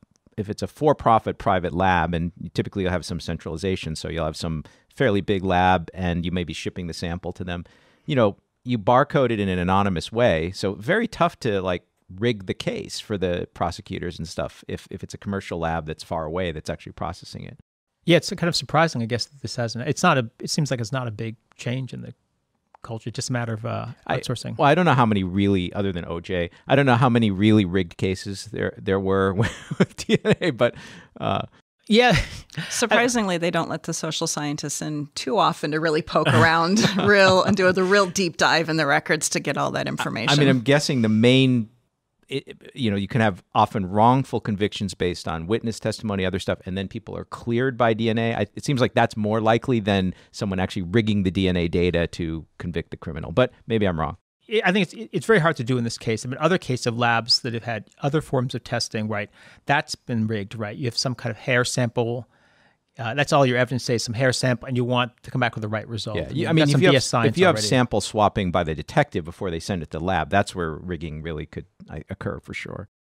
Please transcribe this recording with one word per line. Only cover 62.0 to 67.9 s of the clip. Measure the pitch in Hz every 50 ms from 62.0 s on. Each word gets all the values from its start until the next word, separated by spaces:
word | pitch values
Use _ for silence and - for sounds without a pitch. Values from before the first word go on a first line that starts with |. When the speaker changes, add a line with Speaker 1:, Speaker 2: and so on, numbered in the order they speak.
| 120 113 120 127 117 _ _ _ _ _ _ _ _ _ _ _ _ _ _ -
Speaker 2:
Uh, | 117 117 120
that's | 143 143 -
all | 165 143 143
your | 127 123
evidence | 123 127 120 135 120 -
today, | - 123
some | 113 - - 113
hair | 113 135 131 123
sample, | - - 127 123 120 -
and | 135 131
you | 120 123
want | 120 123 123 123 120 _ _ -
to | -
come | - 131
back | 123 113 -
with | 113
the | 110 104
right | 107 107 104
result. | 101 117 104 - 110 107
Speaker 1:
Yeah, | - -
Speaker 2:
I | -
Speaker 1:
you, | -
Speaker 2:
mean, | 139 -
Speaker 1:
I | 151 165
mean, | 160
Speaker 2:
that's | 156 143
Speaker 1:
if | 143
Speaker 2:
some | 135
Speaker 1:
you | 175
have, | 185 156
Speaker 2:
B |
S | 127 -
science | - - 123 113 117
Speaker 1:
if | 113
you | 165 190
have | 180 143
Speaker 2:
already. | 110 107
Speaker 1:
sample | 104 139 127 123 -